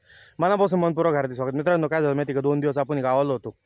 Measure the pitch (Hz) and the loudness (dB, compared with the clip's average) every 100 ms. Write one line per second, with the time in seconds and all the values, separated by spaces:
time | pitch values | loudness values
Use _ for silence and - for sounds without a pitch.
0 | _ - - - 170 202 196 180 170 156 | _ -20 -16 -2 0 2 2 2 0 2
1 | 165 147 135 123 131 135 151 175 151 160 | 0 0 -2 -4 -4 -2 0 0 0 0
2 | 151 139 143 139 139 147 147 139 135 147 | 0 0 -2 -2 0 0 0 -2 -2 -2
3 | 127 131 143 123 110 - | 0 2 0 -2 -6 -14